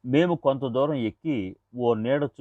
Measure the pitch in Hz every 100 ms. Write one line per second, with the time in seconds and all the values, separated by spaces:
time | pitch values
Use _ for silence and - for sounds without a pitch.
0 | 127 143 180 170 139 135 131 120 143 143
1 | 110 - 160 127 92 - _ 123 120 110
2 | 113 143 143 -